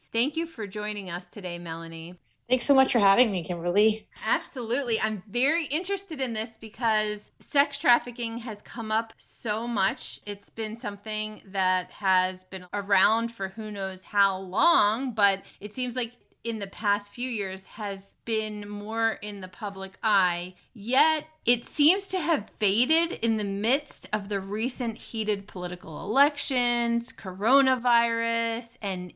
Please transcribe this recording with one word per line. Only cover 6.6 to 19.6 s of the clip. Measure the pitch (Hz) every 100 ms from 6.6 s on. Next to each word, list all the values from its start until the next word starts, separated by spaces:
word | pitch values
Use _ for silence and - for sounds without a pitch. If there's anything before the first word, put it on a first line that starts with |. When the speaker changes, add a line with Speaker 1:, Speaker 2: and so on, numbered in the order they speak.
| 220 226 233 214 214 208 - _
Speaker 1:
sex | - 285 294 -
trafficking | 302 240 247 240 226 226
has | 220 208
come | - 233 220
up | 220 226 -
so | - - 233 220
much. | 240 226 196 277 - -
It's | 208 202 -
been | - 214
something | 226 214 202 220 214 214 214 190
that | 190 185 185 175
has | - 196 185 185 180
been | - 190 185
around | 208 190 190 202 226 233
for | - 190
who | 226 214
knows | 208 190 185
how | - 208 196 190
long, | 185 190 330 285 208 233 269
but | 214 202 190 - -
it | 202
seems | 254 254
like | 247 233 - _ _
in | 233 220
the | 190
past | - 208 214 -
few | 240 254
years | 220 196 190
has | - 233 202 190 - -
been | 240 220 214 208 208
more | 208 208 226 226 -
in | 208 202
the | 185
public | -